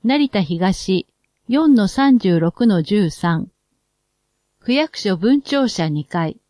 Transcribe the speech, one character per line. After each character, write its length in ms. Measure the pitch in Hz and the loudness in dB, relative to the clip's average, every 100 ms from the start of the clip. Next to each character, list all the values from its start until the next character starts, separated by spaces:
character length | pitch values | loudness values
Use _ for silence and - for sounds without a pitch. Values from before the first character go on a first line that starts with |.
成 240 | 226 294 285 | 0 0 0
田 140 | 208 | -2
東 640 | 165 170 185 185 - 190 - _ _ _ - | -4 -2 -2 -2 -2 -4 -4 _ _ _ -4
四 260 | 262 320 | 0 4
の 140 | 247 196 | 4 2
三 300 | - 277 247 | 2 2 4
十 220 | 190 170 | 2 2
六 260 | 165 - 240 | 0 0 2
の 160 | 180 | 2
十 260 | 160 208 175 | 0 0 0
三。 420 | - 175 165 - _ _ _ _ _ _ _ _ _ _ _ | -2 -4 -2 -6 _ _ _ _ _ _ _ _ _ _ _
区 80 | - | -2
役 240 | 262 311 - | -2 -2 -4
所 200 | 202 175 | -4 -2
分 260 | 208 285 | 2 0
庁 260 | - 285 254 | 0 -2 -2
舎 200 | - 160 | -2 -4
二 160 | 151 | -4
階。 360 | 147 175 160 - | -4 -4 -4 -8